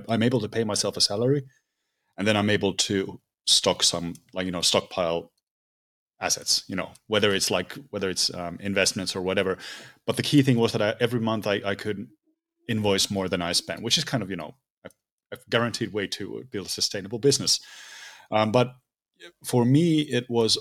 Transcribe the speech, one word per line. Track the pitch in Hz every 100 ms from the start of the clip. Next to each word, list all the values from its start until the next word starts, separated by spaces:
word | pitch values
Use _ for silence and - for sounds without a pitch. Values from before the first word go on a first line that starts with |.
| 101
I'm | 113
able | 117 123
to | 104
pay | 113
myself | 110 101 104 -
a |
salary, | - 104 123 143 135 _ _ _ _ _ _ -
and | 104
then | 104
I'm | 104
able | 104 98
to | 90 - 98 95 - _ _ -
stock | - 196 180
some, | - 85 85 - _
like, | 92 92
you |
know, | 87
stockpile | - 101 - - 85 85 - _ _ _ _ _ _ _ _ -
assets, | 92 - - - -
you | 92
know, | 82 - -
whether | 107 104
it's | 98 -
like, | 92 90 - -
whether | 104 95
it's, | 90 -
um, | 90 87 87
investments | 101 98 92 104 92 98
or |
whatever. | 92 98 95 90 - - - _ -
But | 113
the |
key | - 147
thing | 135 117
was | 113
that | 113
I, | 104 -
every | 120 120
month | 113 110 104
I, | 101
I | 101
could | 101 107 98 - _ _ _ _ _ -
invoice | 110 104 98 -
more | 101 92
than | 92
I | 87
spent, | 87 - 78
which | 110 170
is |
kind | 143 127
of, | 95
you | 90
know, | 76 - _ _
a, | - _ _ _ -
a | 104 -
guaranteed | 117 117 113 107
way | 101 95
to | - 98 110 131
build | 101 87
a |
sustainable | - - 104 95 113
business. | 143 - 85 - - - - - - - -
Um, | 107 110
but | 123 127 - _ _ _ _ 175 _
for | - 123
me, | 120 139 170 156
it | 147 123 120
was | 117 113 -